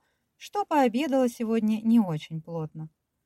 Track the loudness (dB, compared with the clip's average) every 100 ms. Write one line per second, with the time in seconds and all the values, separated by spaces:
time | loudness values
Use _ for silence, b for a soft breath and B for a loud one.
0 | _ _ _ _ -10 -6 -2 2 2 2
1 | 0 2 0 -2 -2 0 0 0 4 4
2 | 4 -2 -6 -12 -8 -8 -8 -10 -16 _
3 | _ _